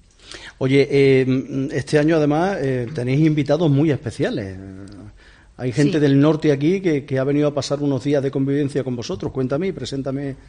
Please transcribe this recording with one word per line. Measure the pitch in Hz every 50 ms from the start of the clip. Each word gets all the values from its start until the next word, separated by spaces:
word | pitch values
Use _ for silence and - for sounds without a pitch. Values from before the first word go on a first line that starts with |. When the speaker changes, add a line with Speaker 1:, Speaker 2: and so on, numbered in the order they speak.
| _ _ _ _ - - - - - - - -
Speaker 1:
Oye, | 135 131 135 139 131 -
eh, | 139 139 139 135 135 131 131 131 131 135 - - 135 135 135 -
este | 147 143 135 - 151 147
año | 147 156 170
además, | 156 147 143 147 156 175 196 202 156
eh, | 135 135 131 127 120 117 156
tenéis | 120 123 127 135 147 156
invitados | 156 151 151 139 - 143 160 175 151
muy | 139 135 160 160 135
especiales. | - - 113 - - 151 240 233 135 101 95 95 95 95 98 95 95 98 98 101 95 104 107 - - - - - - - - _
Hay | - 123 127
gente | 110 135 143 143 -
Speaker 2:
Sí. | 156
Speaker 1:
del | 147 135 139 139
norte | 143 156 156 151 - 151
aquí | 143 135 147 160 190 202
que, | 190 175 151 139 139
que | - 131 131
ha | 131
venido | 143 143 147 147
a | 147 147
pasar | 143 127 - 143 143
unos | 147 143 139 123 -
días | 143 147 139
de | 131 139 135
convivencia | 139 135 139 139 143 147 135 - 139 123
con | 131 123
vosotros. | 117 110 - 185 202 - -
Cuéntame | - 135 131 120 139 147 185 196
y | 156
preséntame. | 143 127 - 143 135 131 139 131 139 143 139 131 - -